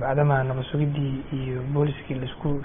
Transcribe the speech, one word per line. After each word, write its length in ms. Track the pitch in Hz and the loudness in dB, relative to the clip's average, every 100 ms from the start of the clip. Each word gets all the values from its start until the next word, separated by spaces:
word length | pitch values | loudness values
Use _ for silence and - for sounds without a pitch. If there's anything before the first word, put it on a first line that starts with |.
bacdama 420 | 135 135 147 135 | 0 4 4 4
nabad 200 | 131 131 127 | 2 -2 -2
sugidii 520 | 147 147 143 139 135 - | 0 0 0 -2 -2 -4
iyo 300 | 135 131 127 127 | -4 -4 -4 0
booliskii 420 | 143 147 139 - 131 | 2 2 0 -6 -6
la 60 | 127 | -6
isku 360 | - 151 143 | -4 -2 0